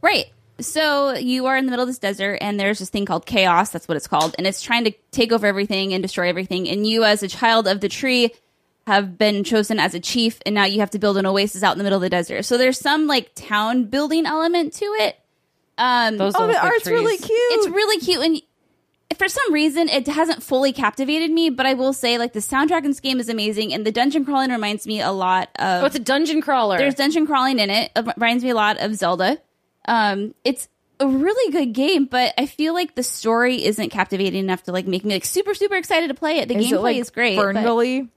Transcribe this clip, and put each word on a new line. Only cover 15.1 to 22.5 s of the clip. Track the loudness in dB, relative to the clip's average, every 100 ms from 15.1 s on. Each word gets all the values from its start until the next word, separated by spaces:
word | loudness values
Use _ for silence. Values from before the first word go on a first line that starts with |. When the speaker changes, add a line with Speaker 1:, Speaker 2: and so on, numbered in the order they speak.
| -4 _ _ _ _ _ -2
Speaker 1:
Um, | 0 2 2 0
Speaker 2:
Those | 0 2
Speaker 3:
Oh, |
Speaker 2:
don't | 2
Speaker 3:
the | 2
Speaker 2:
look |
like | 2
Speaker 3:
art's | 0 2
really | 0 2 0
Speaker 2:
trees. | 0
Speaker 3:
cute. | 0 2
Speaker 1:
It's | 2 2
really | 2 0 0
cute, | 0 0
and | 2 0 -4 _ _ _ _ _ _ -2
for | -2
some | 0 0
reason, | 2 2 2 0
it | 0 -2
hasn't | 0 0 -2
fully | -2 0 0
captivated | 2 -2 -2 -2 0 0
me, | 2 2
but | 2 0
I |
will | 2 0
say, | 0 0 0
like, | -2
the | -4
soundtrack | -4